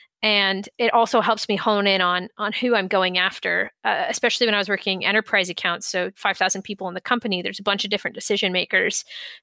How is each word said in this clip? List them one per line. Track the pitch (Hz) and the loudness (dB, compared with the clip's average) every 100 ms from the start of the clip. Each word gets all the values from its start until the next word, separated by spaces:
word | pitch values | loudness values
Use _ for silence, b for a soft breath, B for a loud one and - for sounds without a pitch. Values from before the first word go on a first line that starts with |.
| b - | b -4
And | 214 208 196 196 202 - | 0 2 2 -2 -6 -2
it | 240 | 2
also | 233 226 233 | 4 4 2
helps | 220 220 - | 2 0 0
me | 202 | 0
hone | - 208 202 | 2 2 2
in | 196 | 2
on, | 180 180 180 - | 2 0 -2 -6
on | 208 | -6
who | - 247 226 | -2 0 2
I'm | 190 | 2
going | 196 185 180 | 2 2 2
after, | 185 - 185 175 196 _ | 0 0 -2 -2 -2 _
uh, | 220 190 - | -2 -2 -2
especially | - 240 - 233 | 0 0 2 2
when | |
I | 208 | 2
was | 196 | 0
working | 196 - 190 | -2 -2 -2
enterprise | - 214 214 202 185 | 0 0 2 0 0
accounts. | 175 185 170 - | -2 -2 -2 -2
So | 185 180 | -2 -4
five | - 208 190 | -2 -2 0
thousand | 185 196 | 0 0
people | 202 202 190 | -6 -8 -6
in | |
the | 180 | -6
company, | - 240 233 185 | -2 -2 0 -2
there's | 185 196 | -4 -4
a | |
bunch | 202 196 | -2 -2
of | 202 | -2
different | 202 - | -2 -4
decision | - - 202 196 | -2 0 2 0
makers | 180 - 185 214 - - B B B | 0 0 0 0 -2 -6 B B B